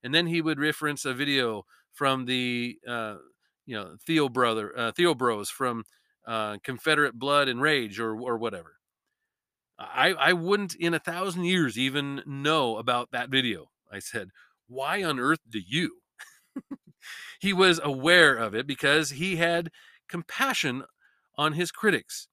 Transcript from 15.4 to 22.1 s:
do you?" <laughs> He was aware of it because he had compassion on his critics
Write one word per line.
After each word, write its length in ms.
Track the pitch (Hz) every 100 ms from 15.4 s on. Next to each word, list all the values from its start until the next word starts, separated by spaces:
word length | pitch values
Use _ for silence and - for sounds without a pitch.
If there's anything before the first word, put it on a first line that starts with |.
| 117
do 100 | 110
you?" 440 | 90 143 175 - _ _ - _ _
<laughs> 80 | - - 277 _ _ - - - -
He 120 | 196
was 280 | 185 190 170
aware 540 | 147 131 143 180 156 120
of 180 | 110
it 120 | 107 139
because 440 | 135 147 151 147
he 260 | 139 185 170
had 360 | 170 170 165 - - _ _
compassion 760 | 175 - - 269 247 147 127 - _ _ _ _ -
on 180 | 151
his 180 | 151 175
critics 560 | - 220 143 -